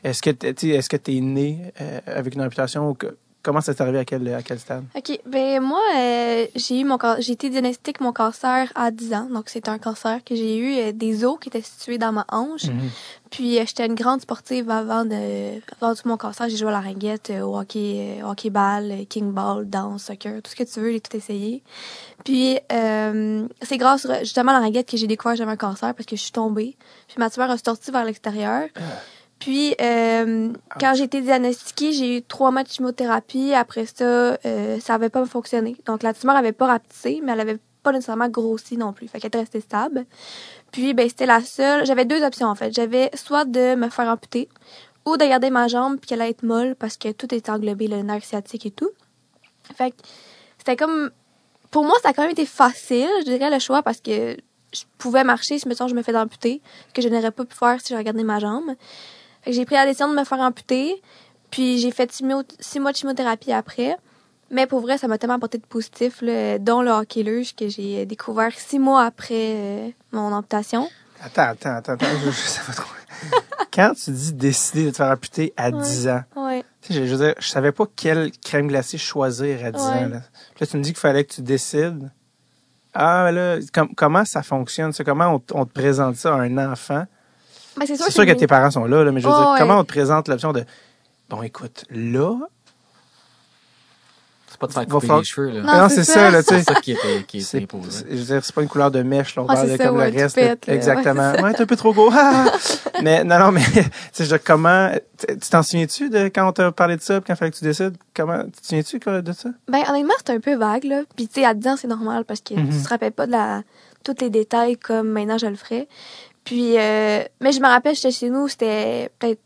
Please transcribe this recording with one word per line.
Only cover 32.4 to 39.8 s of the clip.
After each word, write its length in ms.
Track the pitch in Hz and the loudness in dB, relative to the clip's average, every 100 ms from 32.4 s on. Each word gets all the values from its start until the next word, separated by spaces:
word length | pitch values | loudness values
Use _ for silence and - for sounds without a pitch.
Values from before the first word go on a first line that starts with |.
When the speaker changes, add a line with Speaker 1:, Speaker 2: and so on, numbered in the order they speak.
| 262 | 2
Speaker 2:
mois 120 | 262 | 2
de 60 | 269 | -4
chimiothérapie. 840 | - 254 247 247 226 - 262 277 | -4 -6 -2 -2 -2 -2 -4 2
Après 320 | 269 233 - | 2 0 -6
ça, 520 | 226 - 240 240 247 - | -8 -2 0 2 2 0
euh, 340 | 233 220 208 220 | -4 -4 -4 -6
ça 160 | - | -2
avait 140 | 226 226 | 0 0
pas 160 | 254 | 0
fonctionné. 500 | 254 240 - 233 226 247 | -2 -6 -4 -4 -4 -6
Donc, 180 | - 220 | -6 -4
la 100 | 226 | -4
tumeur 220 | 220 254 | 0 2
avait 160 | 277 233 | 4 2
pas 140 | - 254 | 0 2
rapetissé, 540 | 233 _ - 240 302 | 0 _ -8 -6 -4
mais 100 | 277 | -4
elle 60 | 226 | -2
avait 180 | 220 220 _ _ | -4 -6 _ _
pas 80 | 285 | 0
nécessairement 380 | 269 247 226 240 | 0 -2 -2 -2
grossi 480 | 233 226 220 - 233 | -2 -2 -4 -6 -6
non 160 | 214 | -6
plus. 140 | 202 233 | -8 -14
Fait 120 | 220 | -12
qu'elle 80 | 220 | -6
était 100 | 226 | -6
restée 220 | 226 220 | -4 -8
stable. 440 | - 208 | -6 -4